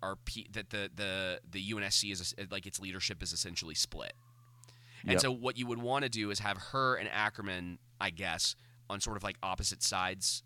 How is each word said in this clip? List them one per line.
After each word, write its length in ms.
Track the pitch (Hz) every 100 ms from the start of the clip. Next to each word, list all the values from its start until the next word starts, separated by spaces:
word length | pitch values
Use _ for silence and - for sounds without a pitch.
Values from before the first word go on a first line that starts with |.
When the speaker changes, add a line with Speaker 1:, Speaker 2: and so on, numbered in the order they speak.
Speaker 1:
are 140 | 95 98
pe-, 320 | - 117 -
that 180 | 110 98
the, 200 | 104 98
the, 460 | 85 98 95 92 90 -
the 100 | 95
U 180 | 95 107
N 60 |
S 120 | 98 -
C 140 | 104
is 100 | 95
es-, 300 | 90 - 98
like, 160 | 98 95
its 140 | -
leadership 420 | 95 92 - 90
is 100 | 90
essentially 420 | 85 - 85 82
split. 400 | 78 - - 53 - - - - - - - - -
And 100 | -
Speaker 2:
Yep. 80 | 131
Speaker 1:
so 100 | 135
what 240 | 127 123 123
you 100 | 120
would 140 | 120
wanna 280 | 120 139 135
do 220 | 113 104
is 100 | 98
have 160 | 104 95
her 380 | - 135 131 120
and 120 | 101
Ackerman, 680 | 104 107 110 101 92 87 87 - -
I 100 | 98
guess, 440 | 82 95 82 - - - - -
on 120 | 98
sort 160 | 113 104
of, 60 |
like, 140 | 101 95
opposite 400 | 95 92 101 98
sides 600 | - 95 92 95 - -